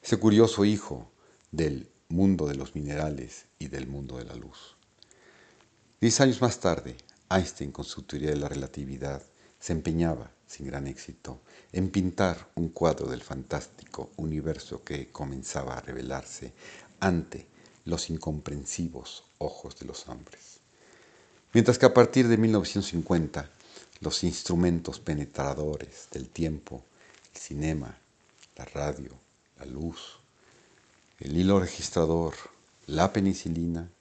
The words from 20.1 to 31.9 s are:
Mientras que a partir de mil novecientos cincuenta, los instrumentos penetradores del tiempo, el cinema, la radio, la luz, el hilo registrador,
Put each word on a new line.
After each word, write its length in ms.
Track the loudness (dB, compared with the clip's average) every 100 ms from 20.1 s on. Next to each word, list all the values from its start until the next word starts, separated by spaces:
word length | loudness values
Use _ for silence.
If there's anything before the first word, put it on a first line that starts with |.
| -16 -16 -20 -20 -20 _ _ _ -20 -20 _ _ _ _
Mientras 240 | 6 8 8
que 80 | 8
a 80 |
partir 340 | 10 8 6 6
de 100 | 6
mil 140 | 6
novecientos 380 | 4 2 -2 -2
cincuenta, 600 | -4 0 0 0 -4 -10 _ -20 -20 -20 -8
los 240 | -4 -2
instrumentos 760 | -2 -4 0 4 4 4 -2 -8
penetradores 1080 | -4 -4 -4 -4 -4 -2 -4 -6 -10 -16 -14
del 180 | -14 -12
tiempo, 540 | -4 -2 -2 -10 -16 -16 _ -20 -20 _ -18
el 40 |
cinema, 580 | -10 -4 -2 -2 -6 -14 _ _ _ _ _ -18
la 100 | -10
radio, 460 | -6 -4 -6 -12 -16 _ _ _ _
la 60 | -12
luz, 520 | -8 -8 -8 -16 -20 _ _ _ _ _ _ _ _ _ _
el 180 | -4 2
hilo 220 | 6 4
registrador, 720 | 2 -6 -4